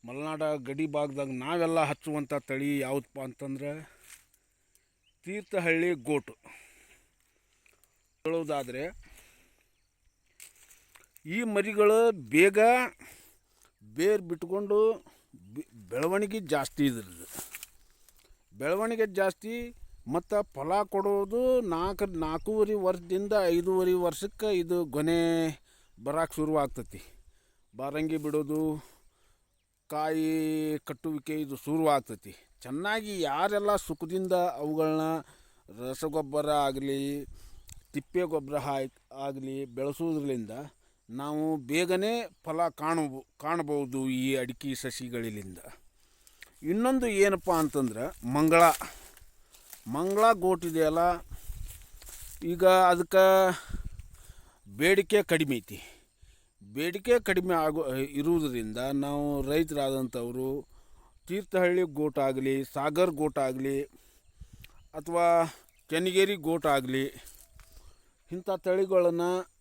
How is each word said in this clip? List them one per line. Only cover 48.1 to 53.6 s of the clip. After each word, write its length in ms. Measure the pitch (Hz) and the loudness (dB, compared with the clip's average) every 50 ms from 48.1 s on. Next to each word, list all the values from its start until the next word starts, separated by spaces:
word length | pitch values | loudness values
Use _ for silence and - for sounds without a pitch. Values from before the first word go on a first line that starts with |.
| - - - | -8 -8 -8
ಮಂಗಳ, 360 | 120 131 147 156 160 165 165 170 165 143 - - - - - - - - - - - _ - - _ - - - - - - - | -2 2 2 4 6 8 8 8 8 6 2 -6 -14 -16 -20 -20 -20 -20 -20 -20 -20 _ -20 -20 _ -20 -20 -20 -20 -20 -16 -8
ಮಂಗಳ 460 | 110 120 147 170 190 196 208 220 226 | -4 -2 -2 0 0 2 4 6 6
ಗೋಟ್ 320 | 226 185 175 185 185 170 175 | 4 4 2 0 0 0 -2
ಇದೆಯಲ್ಲ, 340 | 170 160 160 160 156 156 165 170 175 175 170 - - - - - - - - - - - - - - - - - - - - - - - - - | -2 0 2 2 2 4 2 2 2 2 -2 -6 -14 -16 -14 -12 -12 -10 -10 -10 -12 -12 -18 -20 -20 -20 -20 -20 -18 -18 -18 -18 -18 -14 -8 -6
ಈಗ 200 | 165 175 165 185 | -6 0 4 6
ಅದಕ್ಕೆ 880 | 185 185 185 185 180 175 175 175 - - 190 190 190 190 190 190 185 175 - | 8 8 8 8 6 6 4 2 4 6 8 8 8 8 6 6 4 2 -2